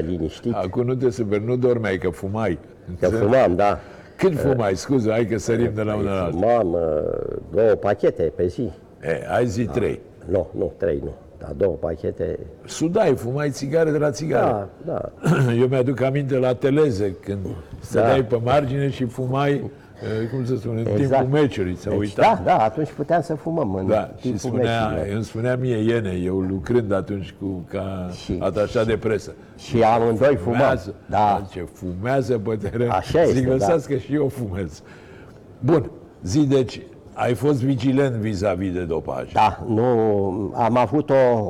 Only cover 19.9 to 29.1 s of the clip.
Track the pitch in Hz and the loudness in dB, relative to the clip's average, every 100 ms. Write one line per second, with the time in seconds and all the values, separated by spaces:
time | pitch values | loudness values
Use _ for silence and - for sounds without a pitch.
19.9 | - - 110 113 131 120 127 113 113 113 | -10 -6 -4 -2 -4 -2 -2 -2 -2 0
20.9 | 104 139 131 127 147 143 - 90 87 104 | 2 2 2 2 2 2 0 -2 -4 -2
21.9 | 101 104 101 180 214 98 175 110 156 151 | -2 -2 2 2 4 2 2 2 0 -6
22.9 | - 143 170 - 151 165 165 117 95 98 | -4 -2 0 0 -6 -4 -2 -2 -2 0
23.9 | 110 87 - 127 104 131 127 117 117 110 | 0 0 -6 -6 -4 -2 0 0 2 0
24.9 | 107 87 104 104 113 123 127 127 113 110 | -2 -2 -4 -4 -4 -2 0 0 0 2
25.9 | 117 101 90 90 95 92 95 - 120 107 | 2 0 -2 -2 0 -2 -2 0 0 2
26.9 | 95 87 101 92 - 98 92 82 95 95 | -2 -2 -6 -8 -8 -8 -8 -8 -8 -6
27.9 | 95 90 90 - 92 92 90 101 117 110 | -6 -8 -8 -6 -4 -2 0 0 0 0
28.9 | 107 110 | 0 0